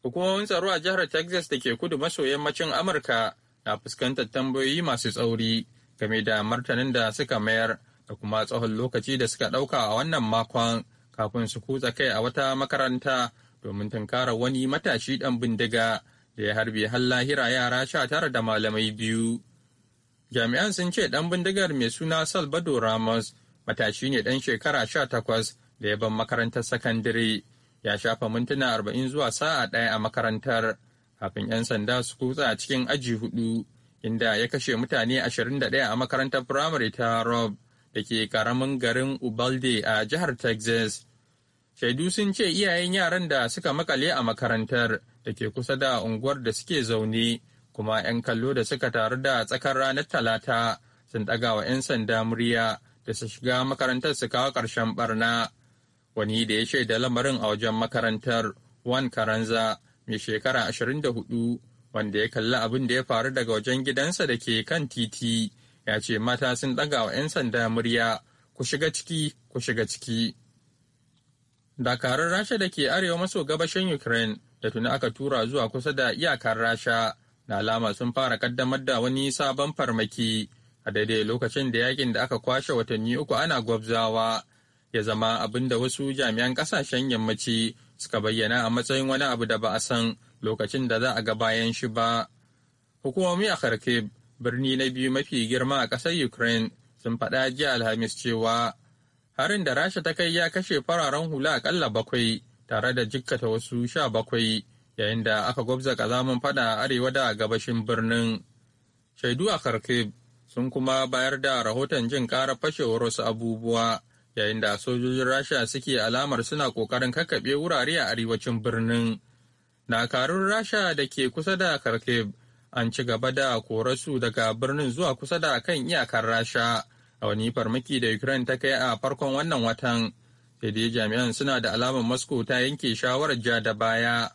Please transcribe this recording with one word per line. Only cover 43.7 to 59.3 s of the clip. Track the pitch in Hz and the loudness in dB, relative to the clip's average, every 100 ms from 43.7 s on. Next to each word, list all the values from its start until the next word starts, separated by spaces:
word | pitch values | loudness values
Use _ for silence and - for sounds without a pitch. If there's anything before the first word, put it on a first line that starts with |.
| 143 165 135 151 | -2 0 2 2
a | 135 117 | 2 0
makarantar | 107 120 113 110 123 117 107 - _ | 0 0 0 0 2 2 0 -6 _
da | - | -10
ke | 101 113 | -4 -4
kusa | 127 123 135 | -4 -4 0
da | 135 123 | 0 0
unguwar | 113 110 135 139 | -2 -2 -2 -2
da | 117 | -2
suke | 107 - 160 | -4 -2 -2
zaune, | 113 113 110 113 117 117 _ _ _ | 0 0 0 0 0 -2 _ _ _
kuma | - 107 110 | -8 -2 0
'yan | 95 117 117 | 0 -2 -2
kallo | 113 131 | 0 0
da | 131 110 | 0 0
suka | 131 127 | -2 0
taru | 113 110 127 | 0 0 0
da | 135 123 110 | 0 0 0
tsakar | 127 143 131 | -2 0 2
ranar | 135 135 147 | 2 0 -2
Talata | 151 113 110 - 117 117 - - _ _ | 0 2 0 0 2 2 -2 -10 _ _
sun | 117 101 | -6 -2
ɗaga | 113 120 107 | 0 2 0
wa | |
'yan | 110 131 - | 0 -2 0
sanda | 123 110 113 110 | 0 2 0 0
murya | 113 120 117 113 107 - _ - | 0 2 2 0 -2 -10 _ -8
da | |
su | 110 113 | -8 -8
shiga | - 123 127 | -4 0 0
makarantar | 131 135 131 127 147 143 | 0 0 0 0 0 -2
su | 120 | 0
kawo | 123 135 | 0 0
ƙarshen | 131 113 - 113 107 | 0 -2 0 0 0
ɓarna. | 117 110 117 117 113 _ _ _ _ _ _ - | -2 2 2 2 -2 _ _ _ _ _ _ -4
Wani | 107 110 110 | 0 0 2
da | 107 | 0
ya | 113 | 0
shaida | 139 113 113 | 0 0 0
lamarin | 127 120 135 127 | 2 2 0 0
a | 107 | 0
wajen | 107 113 110 | 0 0 0
makarantar, | 113 120 113 110 - 117 110 - - _ 123 | 0 0 0 0 0 0 0 -6 -20 _ -2
Juan | 127 127 | 0 0
Carranza, | 120 110 | 0 0